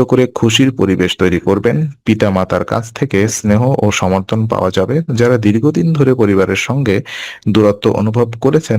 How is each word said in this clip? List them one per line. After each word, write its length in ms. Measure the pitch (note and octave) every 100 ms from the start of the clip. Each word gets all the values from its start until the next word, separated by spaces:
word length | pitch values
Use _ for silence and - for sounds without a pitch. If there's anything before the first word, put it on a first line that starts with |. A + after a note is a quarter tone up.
করে 200 | B2+ B2+ B2
খুশির 380 | - A#2 A2+ C3 -
পরিবেশ 300 | G2 F#2 F2+ -
তৈরি 220 | F#2 F2
করবেন। 360 | F2+ G2 A#2 C#3 D#3 -
পিতামাতার 600 | - G#2+ G#2 F#2+ F#2 F#2
কাছ 200 | F2+ G#2+ A2
থেকে 260 | - - G2 G#2+
স্নেহ 340 | - G#2+ G#2+ B2+ C#3
ও 40 | G#2
সমর্থন 480 | - F#2 F#2+ F#2+ A2 A2
পাওয়া 240 | G2 F#2+
যাবে। 260 | G#2+ A2 C#3+ E3 A#2
যারা 160 | A#2+ B2
দীর্ঘদিন 480 | G#2 A2 D3+ D#3+ E3+
ধরে 200 | D#3 C3
পরিবারের 460 | B2 G#2 G2 F#2 F#2+ -
সঙ্গে 280 | C3+ B2 G2 - - - - -
দূরত্ব 360 | G#2+ G#2 G2+ A2+ -
অনুভব 280 | G#2+ A#2 A#2 A#2
করেছেন, 380 | C3+ D#3 -